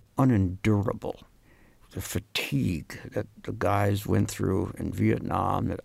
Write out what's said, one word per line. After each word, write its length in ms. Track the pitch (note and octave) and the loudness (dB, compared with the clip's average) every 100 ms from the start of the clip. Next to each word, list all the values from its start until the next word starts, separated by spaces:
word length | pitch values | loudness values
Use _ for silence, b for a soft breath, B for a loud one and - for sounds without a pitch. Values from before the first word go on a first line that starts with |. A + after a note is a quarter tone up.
| _ - | _ 2
unendurable. 1040 | C3 A2 F#2 F#2 A2 G#2 F#2+ - - - - _ b b b b - | 4 6 2 0 2 2 2 -2 -6 -8 -14 _ b b b b -14
The 100 | - | -10
fatigue 960 | - G#2 - - - C#3 A2 D#2+ - - - | -6 -6 -6 -6 -2 0 0 -2 -6 -14 -8
that 120 | - G#2 - | -6 -6 -10
the 80 | - | -10
guys 540 | G#2+ F#2+ G2+ G2+ G2+ G2+ | -2 0 2 2 0 2
went 240 | G2 G2+ | 2 2
through 440 | - G2 F#2+ F#2 - | 0 0 0 -2 -4
in 140 | E2 | -6
Vietnam 760 | G2 G#2+ A2+ - F2+ F#2+ G2 G#2 | 0 2 2 -2 -2 0 0 -2
that 140 | F2 | -2